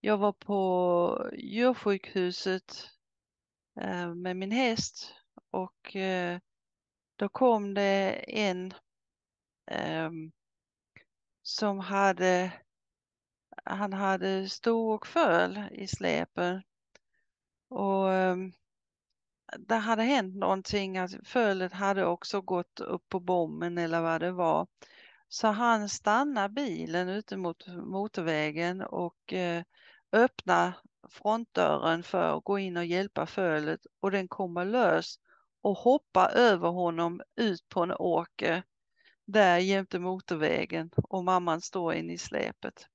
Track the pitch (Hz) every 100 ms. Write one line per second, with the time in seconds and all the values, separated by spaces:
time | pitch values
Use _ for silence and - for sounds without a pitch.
0 | 208 208 202 196 - 202 190 180 180 175
1 | 175 - - - - 214 247 247 208 196
2 | - 196 180 180 196 190 - - - _
3 | _ _ _ _ _ _ _ - - 180
4 | 175 170 180 180 196 233 254 226 - -
5 | - - _ - _ 185 185 _ - 196
6 | 190 185 175 180 _ _ _ _ _ _
7 | _ - 202 - 254 226 202 196 202 196
8 | 190 - - 214 208 180 185 - _ _
9 | _ _ _ _ _ _ - - - 160
10 | 160 160 160 _ _ _ _ _ _ -
11 | _ _ _ _ - - 214 196 185 196
12 | 196 180 185 180 185 - _ _ _ _
13 | _ _ _ _ _ - - 196 202 190
14 | 196 190 190 190 190 - 233 226 226 214
15 | - 330 285 170 180 196 202 - 196 -
16 | 185 156 175 - 175 190 - _ _ _
17 | _ _ _ _ _ _ _ 254 196 196
18 | 190 190 185 180 185 - _ _ _ _
19 | _ _ _ _ - 208 190 226 214 226
20 | 233 277 190 190 190 190 190 208 196 185
21 | 185 - - 247 220 190 185 185 196 196
22 | 175 175 - 202 190 180 175 - - 180
23 | _ 185 175 180 160 156 175 175 170 165
24 | 165 165 175 180 170 156 175 _ - -
25 | - _ _ - 220 208 240 226 208 -
26 | - 220 294 254 196 226 277 165 160 170
27 | 180 196 - 196 175 165 - 175 - 190
28 | 208 - 165 156 151 151 170 185 - -
29 | 175 _ - 185 175 170 180 _ - -
30 | _ 220 254 - - 175 175 180 _ _
31 | - - 208 226 233 - 165 147 160 165
32 | 175 185 165 156 - 202 190 175 170 175
33 | 202 - 160 - 185 156 151 160 - _
34 | 196 196 185 - 190 175 185 240 208 160
35 | 170 - _ _ _ _ - 190 240 285
36 | _ 185 185 - 240 185 170 175 175 165
37 | 170 175 - - 233 170 _ - 170 -
38 | 180 165 170 - - 170 - _ _ _
39 | _ _ - 208 190 175 185 196 190 180
40 | 180 185 - 160 151 170 - 165 165 -
41 | - 190 180 185 175 160 - 190 170 165
42 | 165 170 - - - - - - -